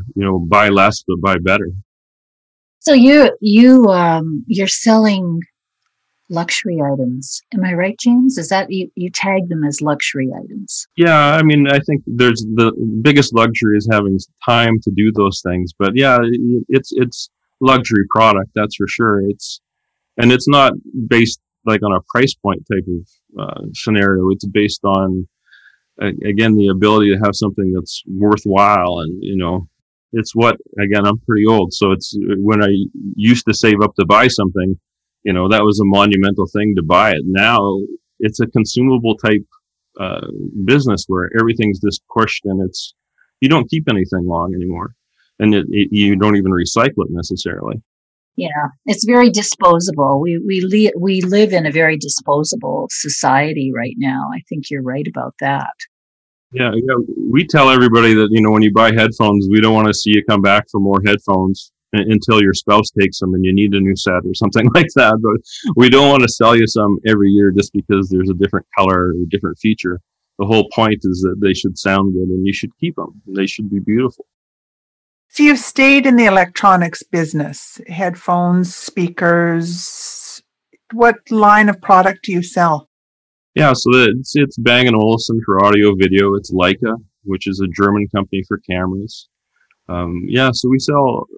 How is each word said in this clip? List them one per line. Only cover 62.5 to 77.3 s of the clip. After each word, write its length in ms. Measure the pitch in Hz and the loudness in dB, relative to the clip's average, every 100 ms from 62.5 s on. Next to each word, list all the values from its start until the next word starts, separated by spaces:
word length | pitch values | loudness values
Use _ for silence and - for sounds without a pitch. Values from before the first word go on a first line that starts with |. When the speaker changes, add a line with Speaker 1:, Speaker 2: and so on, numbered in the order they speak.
Speaker 1:
spouse 360 | 90 - 104 117 107 | 0 0 0 2 0
takes 200 | 98 - | -2 -2
them 160 | 92 | -4
and 100 | 92 | 0
you 80 | 92 | 0
need 220 | 98 104 | 2 2
a 60 | 98 | 0
new 160 | 95 95 | 0 -2
set 280 | 101 90 | -2 -2
or 80 | 90 | -4
something 340 | 92 104 117 120 | -4 -2 2 4
<laughs> 40 | |
like 140 | 170 160 | 4 2
that. 240 | 139 113 110 | 2 2 2
But 540 | 110 110 - - 262 147 | 0 -2 -6 -8 -2 2
we 140 | 123 | 6
don't 180 | 131 143 | 6 6
wanna 200 | 139 117 | 4 2
sell 280 | - 117 113 | 2 4 4
you 100 | 110 | 2
some 320 | 113 104 98 110 | 0 0 0 0
every 240 | 107 98 | 2 2
year 200 | 101 101 | 4 2
just 220 | 98 98 | 2 -2
because 340 | 101 - 98 92 | -4 -2 -2 0
there's 220 | 92 92 | -2 -2
a 40 | |
different 320 | 90 98 98 - - | -2 -2 -4 -4 -2
color 300 | 95 90 90 | 0 0 -2
or 20 | |
a 180 | 85 87 | -4 -4
different 300 | 98 90 - | -4 -4 -4
feature. 420 | 107 110 90 87 - _ _ - | -2 -2 -4 -8 -12 _ _ -8
The 80 | 98 | 0
whole 220 | 110 - | 2 2
point 280 | - 110 104 | 0 0 0
is 180 | 95 90 | -4 -2
that 180 | 95 95 | -4 -2
they 100 | 101 | -2
should 240 | 92 101 - | -2 -6 -4
sound 380 | 98 98 98 | 0 0 0
good 140 | 92 92 | -2 -2
and 180 | 92 98 | -2 -4
you 80 | |
should 160 | 98 101 - | -4 -10 -8
keep 160 | 170 - | -8 -8
'em. 220 | 82 98 - | -14 -16 -10
They 200 | 95 98 | -6 -6
should 220 | - 104 | -6 -6
be 120 | 98 | -6
beautiful. 440 | 98 110 127 - - _ _ _ _ _ _ _ _ _ _ | -2 -2 -2 -6 -20 _ _ _ _ _ _ _ _ _ _
Speaker 3:
So 120 | - | 2
you've 160 | 294 262 | 2 2
stayed 460 | - - 269 277 262 | -2 0 2 4 4
in 100 | 240 | 4
the 80 | |
electronics 800 | 220 190 180 - 202 185 170 - | 4 4 0 0 2 2 0 -6
business, 760 | - 175 156 | -6 -4 -4